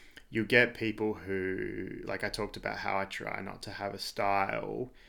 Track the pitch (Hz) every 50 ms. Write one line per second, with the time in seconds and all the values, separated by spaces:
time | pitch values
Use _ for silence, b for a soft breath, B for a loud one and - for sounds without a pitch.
0 | B B B B B B - 113 110 - 131 120 123 120 120 - 113 110 104 -
1 | 110 107 107 92 87 95 98 95 92 95 95 101 104 98 101 104 95 98 - -
2 | - - 98 95 - 101 - - 107 101 - - - - 104 101 - 104 98 98
3 | 98 98 - - - - - 104 98 - - - - - 98 - 98 101 101 98
4 | - - - - 104 101 98 98 98 98 110 107 101 104 104 107 127 127 - b
5 | b